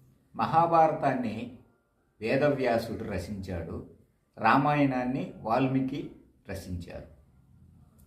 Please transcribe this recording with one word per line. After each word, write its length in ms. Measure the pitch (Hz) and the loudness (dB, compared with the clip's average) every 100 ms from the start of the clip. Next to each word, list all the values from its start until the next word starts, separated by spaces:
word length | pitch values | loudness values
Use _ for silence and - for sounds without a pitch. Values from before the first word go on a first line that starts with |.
| _ _ _ | _ _ _
మహాభారతాన్ని 1040 | 117 107 160 170 165 160 - 139 123 117 104 120 - _ _ _ _ _ - | -4 0 4 4 6 6 4 0 0 -4 -6 -10 -14 _ _ _ _ _ -8
వేదవ్యాసుడు 840 | 110 135 147 131 123 117 113 101 107 | -2 2 2 2 2 0 -2 -8 -6
రచించాడు, 640 | 92 90 101 90 87 82 107 - - _ _ _ - | -6 -6 -8 -8 -8 -8 -10 -12 -20 _ _ _ 0
రామాయణాన్ని 880 | 110 131 147 147 139 127 123 139 95 - 110 | 4 4 4 4 2 2 -2 -4 -6 -8 -2
వాల్మీకి 540 | 120 131 135 135 147 - - - _ - | 0 2 0 -2 -4 -10 -14 -20 _ -12
రచించారు. 560 | 90 - 87 85 78 76 - _ _ _ - - - - _ | -12 -8 -10 -10 -14 -16 -20 _ _ _ -20 -20 -20 -20 _